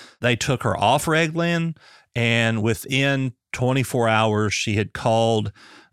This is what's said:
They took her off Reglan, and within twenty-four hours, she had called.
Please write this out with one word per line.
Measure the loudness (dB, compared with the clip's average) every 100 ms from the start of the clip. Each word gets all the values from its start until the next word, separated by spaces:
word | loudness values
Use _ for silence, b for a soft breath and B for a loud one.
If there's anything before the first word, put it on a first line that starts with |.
| B B
They | -2 0
took | 0 -2
her | -2 2
off | 2 2 2
Reglan, | 0 0 -2 -2 0 -2 -6 B B B -2
and | 0 2 0 0
within | 0 -2 -2 0 0 0 -4 -8 _
twenty-four | -4 0 0 -2 0 2
hours, | 2 2 2 0
she | -2 -2 -2
had | -2
called. | -4 0 2 2 0 -2 B B B B